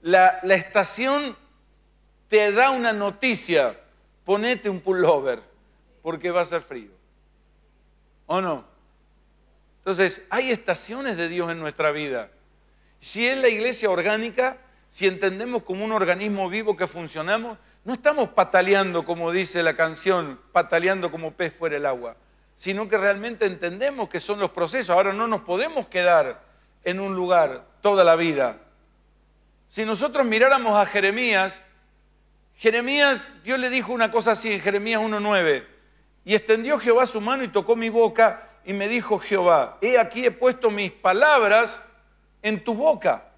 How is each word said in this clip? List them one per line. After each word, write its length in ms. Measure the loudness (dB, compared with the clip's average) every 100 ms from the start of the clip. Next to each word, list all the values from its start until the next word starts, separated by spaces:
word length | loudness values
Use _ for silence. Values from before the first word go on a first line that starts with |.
la, 400 | 4 6 6 4
la 120 | 0
estación 800 | 0 2 -2 -2 -2 -2 -2 -4 -12 _ _ _ _ _ _ _ _ _
te 220 | 2 4
da 180 | 4 2
una 240 | 2 0
noticia, 840 | 0 -4 -2 -2 -2 0 2 2 -2 _ _ _ _
"Ponete 460 | -2 0 0 -2 -4
un 100 | -6
pullover 600 | -2 0 2 2 0 -6 -8 _ _ _ _ _
porque 280 | -10 -6 -4
va 120 | -2
a 40 | -2
ser 160 | -6
frío". 280 | -8 -16 -16 _ _ _ _ _ _ _ _ _ _ _ _ _ _
¿O 140 | -4
no? 240 | -2 -6 -10 _ _ _ _ _ _ _ _ _ _ _
Entonces, 440 | -6 0 0 -2 -8
hay 200 | -4 -2
estaciones 680 | -4 -4 -6 -6 -10 -8 -6
de 100 | -6
Dios 220 | -4 -6
en 80 | -6
nuestra 320 | -8 -2 -2
vida. 400 | -2 -4 -6 -8 _ _ _ _ _ _ _
Si 260 | -14 -4 -2
es 100 | 4
la 120 | 2
iglesia 420 | 2 -2 0 0
orgánica, 680 | 0 0 -2 -4 -2 -2 -2 _ _ _
si 180 | -2 -2
entendemos 560 | 0 -4 -4 -6 -6
como 220 | -6 -8
un 80 | -4
organismo 560 | -2 0 0 -2 -4 -4
vivo 280 | -4 -4 -4
que 100 | -4
funcionamos, 720 | -6 -12 -10 -4 -4 -4 -14 _ _
no 100 | -10
estamos 340 | -2 0 0 -2
pataleando, 760 | 0 2 4 4 2 2 -2
como 280 | -4 -4 -2
dice 300 | -2 -4 -2
la 120 | -2
canción, 680 | 0 -2 -2 -2 0 -2 -10 _
pataleando 580 | -2 2 0 0 -2 -4
como 220 | -6 -10
pez 200 | -6 -8
fuera 220 | -6 -6
del 120 | -4 -4
agua, 300 | -4 -8 -16 _ _ _
sino 340 | _ -8 -8 -2
que 80 | 0
realmente 480 | 0 -2 -4 -4 -4
entendemos 640 | -2 -8 -4 -6 -4 -8
que 120 | -8
son 180 | -6 -4
los 120 | -4
procesos. 400 | -4 -4 -4 0
Ahora 220 | 2 2
no 140 | 0 -2
nos 140 | -4
podemos 480 | -4 -4 -2 -4 -6
quedar 540 | 0 4 4 2 -4 _ _ _ _
en 160 | -6 -4
un 140 | -4
lugar 500 | -4 2 2 2 -2 -16 _
toda 240 | 0 6
la 100 | 6 6
vida. 420 | 4 0 -2 -4 _ _ _ _ _ _ _ _ _ _ _
Si 160 | -8
nosotros 420 | -4 -2 -2 0 0
miráramos 500 | 4 4 4 2 2
a 100 | 2
Jeremías, 720 | 2 0 0 0 0 0 -4 _ _ _ _ _ _ _ _ _ _
Jeremías, 720 | 0 0 -2 2 2 2 -6 -16
Dios 160 | -4 -2
le 120 | -2
dijo 220 | -2 -4
una 180 | -2 0
cosa 220 | 0 0
así 200 | 0 -2
en 80 | -4
Jeremías 400 | -2 -2 -2 -2
uno 160 | -2 -2
nueve, 480 | 0 2 2 0 -4 _ _ _ _ _
"Y 100 | -2
extendió 440 | -2 2 0 2 -2
Jehová 280 | 4 4 2
su 140 | -2
mano 220 | -4 -4
y 60 | -2
tocó 260 | -4 0
mi 140 | 0 0
boca, 600 | 2 2 4 2 2 -16 _
y 80 | -10
me 140 | -6 -2
dijo 320 | -4 -2 -4
Jehová, 600 | 0 2 4 4 2 -2
he 180 | 2 2
aquí 260 | 2 0
he 60 | -2
puesto 400 | 2 0 2 -2
mis 220 | -2 -6
palabras 880 | -2 0 4 4 6 6 4 2 -4 -18 _ _ _ _ _
en 200 | -6 -4
tu 120 | -4
boca. 500 | 0 0 2 0 -2 -6